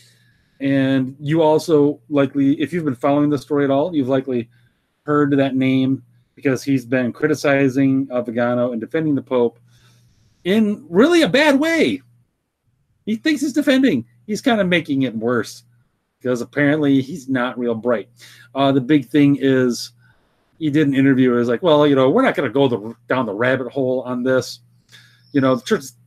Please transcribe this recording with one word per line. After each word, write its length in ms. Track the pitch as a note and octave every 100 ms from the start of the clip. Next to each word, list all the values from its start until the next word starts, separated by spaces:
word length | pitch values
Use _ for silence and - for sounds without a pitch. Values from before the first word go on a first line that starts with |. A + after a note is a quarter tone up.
| _ _ _ _ _ -
And 560 | C#3 C#3 C3+ C3+ C3 C#3
you 220 | D3 D#3+
also 580 | D#3 D#3 F3 D3+ C#3+ C#3+ -
likely, 500 | C#3+ C3+ C#3 C#3 D3+
if 120 | C#3+
you've 120 | F3 D3+
been 80 |
following 340 | A#2+ C#3+ C#3+ D3
the 80 | C#3+
story 280 | - C#3+
at 60 | C#3
all, 240 | C#3 E3+
you've 140 | D#3+ B2+
likely 400 | C3+ C3 B2 A2+ _ _ _ _ _
heard 280 | - D3 C#3+
that 220 | C#3 C3+
name 480 | C3 C3 C3 C3 C3 - _ _
because 280 | _ C#3+ B2
he's 240 | C#3 C3+ A#2
been 260 | C3 B2
criticizing, 960 | - D#3 D3 D3+ C#3 C#3 B2+ C3+ C3+ C3+
uh, 120 | B2
Vigano 500 | A#2+ A#2 A#2+ B2 B2
and 80 | A#2
defending 340 | A2+ D#3+ D#3
the 80 | C3+
Pope 360 | - B2+ A#2 - _ _ _ _ _ _ _ _
in 420 | F3 G#3+ G#3 G#3 -
really 340 | E3+ C#4+ F4
a 60 | C4
bad 300 | B3 D4+ C#4
way. 420 | D#4+ E4 F3+ G2 - _ _ _ _ _ _ _ _ _
He 120 | - A3
thinks 260 | D#4+ D4+
he's 100 | C#4+
defending. 540 | D4 D4 C4 C4 C3 - _ -
He's 140 | G#3
kind 200 | - A3
of 60 | F#3
making 360 | F3 E3+ C3+
it 120 | B2+
worse 500 | A2 A2+ A#2+ G2+ - - _ _ _ _ _
because 220 | B2+ B2
apparently 640 | A#2 C#3+ C#3+ D#3 C#3+ C#3
he's 260 | B2+ E3+ B2+
not 300 | C3 B2 A#2
real 160 | A#2+
bright. 340 | A2+ A#2+ A2 - _ - - -
Uh, 180 | C3+ C#3
the 80 | C#3
big 280 | B2 D3+ B2
thing 280 | D3+ C#3+ C#3
is 520 | C3+ C3 B2+ A#2 - _ _ _ _ _ _ -
he 120 | D#3
did 160 | C#3+ C#3+
an 80 |
interview 360 | C3+ C3+ B2+ B2+
where 100 | A#2+
he's 80 | A#2+
like, 140 | A#2+
"Well, 240 | F3+ D3 D3+
you 80 |
know, 140 | C3+ C3
we're 120 | G3+
not 120 | B3+
gonna 140 | F#3 C3
go 200 | B2+ C3+
the, 260 | A2+ A2 - -
down 180 | B2+ A2+
the 80 |
rabbit 360 | G2 B2 C3 A#2+
hole 300 | C#3 B2+ B2+
on 200 | B2 B2
this. 380 | B2+ C3 - - _ _ _ - _ _ _
You 80 | C#3+
know, 160 | C3 B2
the 60 |
church, 220 | - G3+ - -